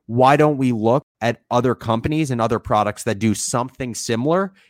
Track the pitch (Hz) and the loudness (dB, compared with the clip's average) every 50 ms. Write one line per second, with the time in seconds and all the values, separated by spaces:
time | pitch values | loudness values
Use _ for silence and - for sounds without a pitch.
0 | _ - 113 123 127 131 147 147 151 151 147 131 135 123 120 107 107 113 120 147 | _ -4 0 4 4 6 6 6 4 2 2 0 0 0 0 0 2 2 2 0
1 | - _ _ - 110 117 113 - _ - 117 123 120 127 117 - - 117 113 117 | 0 _ _ -4 -4 -4 -4 -4 _ -2 0 2 2 2 0 -2 -2 -2 -2 -2
2 | - 151 151 156 160 131 127 117 113 117 117 104 - - 120 107 104 104 104 - | -2 -2 -2 -2 -2 -2 -2 -2 -2 -2 -2 -4 -2 0 0 0 0 0 -2 -6
3 | - 117 107 98 113 110 101 - - - - 120 123 127 - - 135 123 107 - | -4 -6 -4 0 0 0 0 -2 -4 -4 -4 -4 -4 -4 -8 -10 -10 -10 -10 -8
4 | - - 113 113 127 147 170 185 196 190 - _ _ _ | -6 -4 -4 -2 0 0 0 0 -2 -4 -8 _ _ _